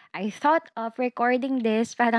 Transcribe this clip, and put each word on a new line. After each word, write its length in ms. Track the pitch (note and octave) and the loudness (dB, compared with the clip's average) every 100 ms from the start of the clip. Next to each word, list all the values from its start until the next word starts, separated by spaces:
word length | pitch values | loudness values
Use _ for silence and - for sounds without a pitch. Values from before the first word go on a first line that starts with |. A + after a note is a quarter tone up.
| - | -16
I 240 | E3 G#3 | -8 -8
thought 400 | - D4 D#4+ D#4+ | -2 2 2 -2
of 240 | - A3+ A#3+ | -8 -8 -4
recording 640 | B3 - A#3+ B3+ C4 C4 | -4 0 0 0 0 0
this 320 | A3+ A3 A#3 | 0 0 0
para 240 | - A#3+ | 0 2